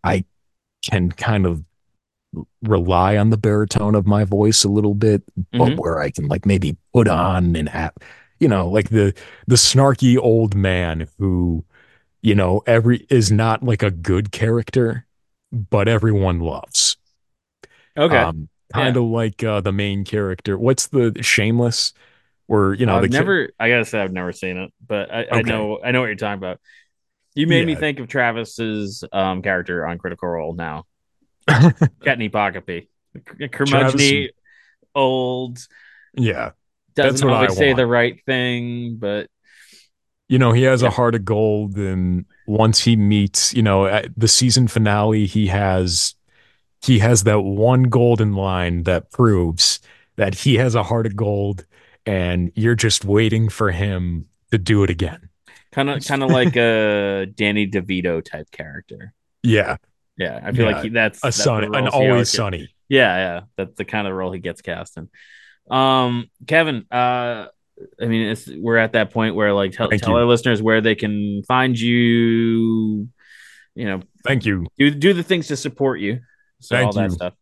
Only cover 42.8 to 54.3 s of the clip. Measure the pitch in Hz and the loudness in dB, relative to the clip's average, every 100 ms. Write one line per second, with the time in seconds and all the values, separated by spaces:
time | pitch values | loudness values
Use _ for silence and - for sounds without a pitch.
42.8 | 120 113 101 104 101 - - 123 107 98 | 2 4 4 2 2 0 -2 2 2 4
43.8 | 98 104 - - 110 - 127 120 120 - | 2 0 -4 -2 2 2 2 2 2 2
44.8 | 104 104 107 110 101 110 101 98 98 92 | 2 2 2 0 0 0 0 0 0 0
45.8 | 90 82 - - _ _ _ _ _ _ | 0 -2 -4 -8 _ _ _ _ _ _
46.8 | - 120 113 113 101 107 95 98 113 127 | 2 4 6 4 4 2 0 0 2 4
47.8 | 127 123 120 113 107 98 95 92 87 87 | 4 4 2 2 0 0 -2 -2 -2 -2
48.8 | 85 87 - - 117 95 85 82 - - | 0 -2 -4 0 2 4 0 0 -2 -2
49.8 | _ _ _ - 98 95 143 117 127 113 | _ _ _ -4 -4 0 2 2 2 0
50.8 | 101 117 113 101 104 101 101 101 - _ | 0 -2 -2 -2 -2 0 -2 -6 -12 _
51.8 | _ _ - 95 87 90 87 - 113 113 | _ _ -4 -2 0 -2 -2 0 0 2
52.8 | 110 - 98 101 113 110 110 - 104 87 | 0 0 2 2 4 2 -2 0 -2 -2
53.8 | 101 92 90 82 82 | -4 -2 -4 -6 -10